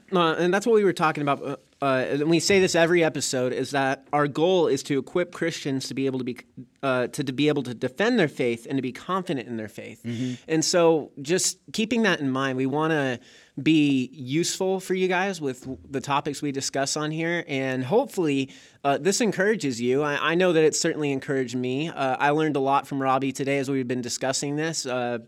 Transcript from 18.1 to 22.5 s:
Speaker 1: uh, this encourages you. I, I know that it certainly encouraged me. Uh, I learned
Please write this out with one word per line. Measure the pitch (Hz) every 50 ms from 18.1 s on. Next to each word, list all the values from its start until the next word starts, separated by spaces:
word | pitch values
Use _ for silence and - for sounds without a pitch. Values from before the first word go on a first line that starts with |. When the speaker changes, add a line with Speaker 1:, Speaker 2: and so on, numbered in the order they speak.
| - 196 170 151 139 135 135 - - - - - - _ -
Speaker 1:
uh, | 139 135
this | 135 147 185 196 -
encourages | 254 202 165 180 185 208 226 180 147 139 127 110
you. | 120 123 127 139
I, | 151 147 143 - - 151
I | 165
know | 175 185 180 165
that | 160 156
it | 151 151
certainly | - - 165 - 151 151 143
encouraged | 139 131 - - 139 135 131 117 120
me. | 127 123 127 127 139 156 165
Uh, | - 135 139 131 127 -
I | 135 147
learned | 147 156 156 156